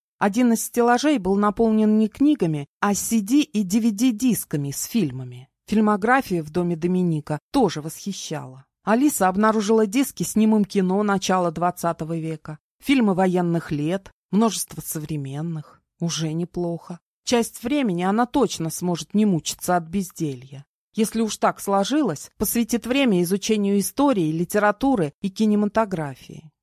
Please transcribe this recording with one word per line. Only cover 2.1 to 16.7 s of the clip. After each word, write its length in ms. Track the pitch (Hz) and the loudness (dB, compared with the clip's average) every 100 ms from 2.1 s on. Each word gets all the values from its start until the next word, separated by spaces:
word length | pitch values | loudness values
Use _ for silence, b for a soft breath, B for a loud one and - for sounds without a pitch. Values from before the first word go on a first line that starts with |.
| - 285 302 170 151 143 _ | 2 2 4 0 -2 -6 _
а 160 | 202 | -2
си 260 | 196 - 226 | -2 0 0
ди 220 | 196 285 | 2 2
и 220 | - 208 | 2 -2
ди 160 | 185 220 | 0 0
ви 100 | 226 | 0
ди 220 | 202 262 | 2 0
дисками 580 | 214 254 196 - 151 143 | 2 0 0 -2 -4 -4
с 140 | 135 | -6
фильмами. 640 | - - 151 131 127 123 127 _ - | -4 -2 -2 -4 -12 -16 -20 _ -2
Фильмография 760 | 208 214 208 220 262 - 175 | 2 2 2 2 0 0 -4
в 60 | 151 | -4
доме 260 | 165 175 165 | -2 -2 -2
Доминика 640 | 175 185 180 156 - 151 _ | 0 0 0 -2 -4 -8 _
тоже 300 | 285 196 156 | 2 2 0
восхищала. 840 | 156 - 202 185 - 151 131 131 - _ | -10 -10 -10 -10 -8 -10 -12 -18 -20 _
Алиса 420 | - 233 285 - 185 | 0 2 2 2 2
обнаружила 580 | 185 220 220 202 226 | 4 2 2 2 2
диски 380 | 214 240 262 - | 2 0 -2 -2
с 140 | 175 214 | -2 2
немым 280 | 220 214 | 4 4
кино 380 | 196 196 185 196 | 2 0 0 0
начала 480 | 208 196 - 185 175 | 0 0 0 0 0
двадцатого 640 | 160 175 - 170 165 160 165 | 0 -2 -2 -4 -4 -6 -6
века, 440 | 160 156 - 151 _ _ | -6 -10 -12 -18 _ _
фильмы 360 | - 277 214 | 0 2 4
военных 580 | 175 190 180 175 170 - | 4 2 2 0 0 -2
лет, 400 | 147 151 190 - _ _ | -4 -2 -4 -8 _ _
множество 500 | 190 226 180 - - | 2 2 0 -8 -10
современных. 1040 | - 165 151 151 135 143 165 160 - _ _ - | -10 -8 -6 -6 -6 -8 -6 -8 -12 _ _ -8
Уже 340 | 170 147 160 | -6 -4 -4
неплохо. 680 | 165 175 180 175 | -4 -6 -6 -6